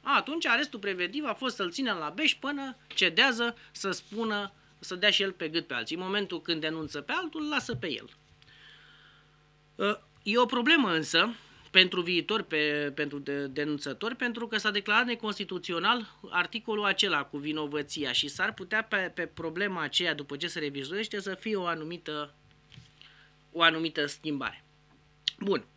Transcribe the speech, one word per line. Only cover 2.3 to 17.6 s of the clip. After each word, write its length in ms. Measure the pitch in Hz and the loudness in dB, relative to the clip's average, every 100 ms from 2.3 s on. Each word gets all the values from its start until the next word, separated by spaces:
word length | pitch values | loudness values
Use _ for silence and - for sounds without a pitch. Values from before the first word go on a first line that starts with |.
| - | 2
până 420 | 320 285 269 240 - | -4 -4 -8 -12 -8
cedează, 720 | - 180 160 269 226 240 233 - | 2 2 6 4 4 -2 -4 -16
să 200 | - 196 | -6 -4
spună, 600 | 175 - 208 220 208 196 - _ _ | -4 -6 -4 -2 -2 -4 -12 _ _
să 160 | - 180 | -10 2
dea 140 | 208 | 4
și 120 | 196 | 4
el 100 | 196 | 0
pe 160 | 185 160 | -2 -2
gât 200 | 165 156 | -2 -2
pe 60 | |
alții. 220 | 123 113 165 | -6 -4 -4
În 60 | |
momentul 400 | 185 202 196 170 | -2 -2 -2 -4
când 200 | - 160 | -2 -2
denunță 400 | 156 160 156 147 | 0 -4 -6 -8
pe 100 | - | -4
altul, 320 | 311 349 320 | -4 -4 -6
îl 60 | 302 | -4
lasă 260 | 285 - 233 | -4 -4 -6
pe 160 | 175 | -4
el. 180 | 110 107 - _ - - - - - - - - - _ _ _ _ _ - | -6 -10 -20 _ -20 -20 -20 -20 -20 -20 -20 -20 -20 _ _ _ _ _ -2
Ă, 220 | 196 208 - _ | 0 0 -8 _
e 140 | - 226 | 0 4
o 80 | 247 | 4
problemă 480 | 254 240 330 214 | 4 6 6 6
însă 420 | 160 151 165 208 233 - - - | 2 4 4 2 0 -16 -20 4
pentru 300 | 185 180 180 | 6 6 2
viitor, 400 | 175 180 - 214 | 2 0 2 -2
pe, 500 | - 156 151 147 147 143 | 0 2 2 2 0 -2
pentru 240 | 143 143 | -4 -4
de, 280 | 143 143 139 | -6 -4 -4
denunțători, 680 | 131 147 147 143 123 214 - | -4 -2 -2 -4 -6 -6 -2
pentru 320 | 247 226 226 | -4 -2 -2
că 100 | 220 | 0
s-a 140 | 214 | 0
declarat 340 | 202 208 214 247 | 0 2 2 4
neconstituțional 1120 | 233 214 202 196 180 - 170 190 247 208 - - | -2 -4 -4 -6 -6 -2 0 2 2 -2 -16 -4
articolul 560 | 180 175 233 226 208 202 | -2 -2 -4 -4 0 0
acela 380 | 185 202 151 | 2 2 2
cu 140 | 139 147 | 0 -6
vinovăția 720 | 147 156 | -4 -2